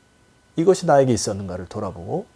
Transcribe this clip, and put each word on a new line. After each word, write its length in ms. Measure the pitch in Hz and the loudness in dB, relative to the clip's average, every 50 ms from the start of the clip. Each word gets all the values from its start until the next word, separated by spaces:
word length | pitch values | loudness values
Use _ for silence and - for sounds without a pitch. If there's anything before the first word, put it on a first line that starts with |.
| _ _ _ _ _ _ _ _ _ _ - | _ _ _ _ _ _ _ _ _ _ -4
이것이 300 | - 165 196 185 - 175 | 0 4 4 4 2 4
나에게 260 | 165 147 139 135 131 117 | 2 4 4 6 4 2
있었는가를 540 | 101 - 117 101 101 101 92 90 90 90 | 0 0 -4 -6 -6 -6 -8 -8 -10 -10
돌아보고 600 | - - 110 104 95 - 82 85 101 127 175 226 _ _ | -10 -10 -8 -8 -8 -8 -10 -10 -8 -8 -8 -8 _ _